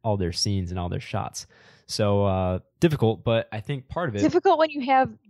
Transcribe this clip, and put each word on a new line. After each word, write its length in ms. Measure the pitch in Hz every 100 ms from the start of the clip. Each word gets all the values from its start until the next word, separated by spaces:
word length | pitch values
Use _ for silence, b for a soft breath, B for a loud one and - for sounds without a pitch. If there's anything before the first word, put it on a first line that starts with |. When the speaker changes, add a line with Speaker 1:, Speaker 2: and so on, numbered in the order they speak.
Speaker 1:
all 120 | 110 101
their 160 | 87
scenes 400 | 80 107 98 87
and 80 | 90
all 80 | 90
their 140 | 92
shots. 440 | - 104 - - - b b b -
So, 360 | - 104 101
uh, 360 | 101 92 92 92 - _
difficult, 440 | 170 147 113 107 120
but 240 | 113 -
I 80 | 110
think 300 | - 143 -
part 180 | 165 170
of 60 | 104
it 40 |
Speaker 2:
Difficult 380 | 311 339 381 320
when 120 | 320
you 160 | 294 254
have 260 | 262 254 214 _